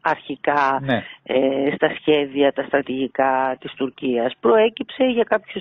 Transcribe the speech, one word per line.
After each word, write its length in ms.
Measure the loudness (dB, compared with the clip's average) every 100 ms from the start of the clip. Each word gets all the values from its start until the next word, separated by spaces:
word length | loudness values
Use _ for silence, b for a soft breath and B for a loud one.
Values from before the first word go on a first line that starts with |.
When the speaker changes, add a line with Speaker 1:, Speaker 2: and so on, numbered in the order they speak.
Speaker 1:
αρχικά, 800 | -4 -4 -6 -8 -2 2 2 0
Speaker 2:
Ναι. 220 | 0 -2 B B
Speaker 1:
ε, 480 | -4 0 0 0 -2
στα 200 | 0 -2
σχέδια, 580 | -2 0 0 0 2 0
τα 100 | 0
στρατηγικά 920 | -2 -2 -2 -4 -4 0 0 2 -2 -4
της 140 | -10
Τουρκίας. 600 | -8 -8 -6 -4 -2 -2 0
Προέκυψε 640 | 2 4 4 0 -8 -2
για 200 | 0 0
κάποιους 300 | 0 -2 -4 -12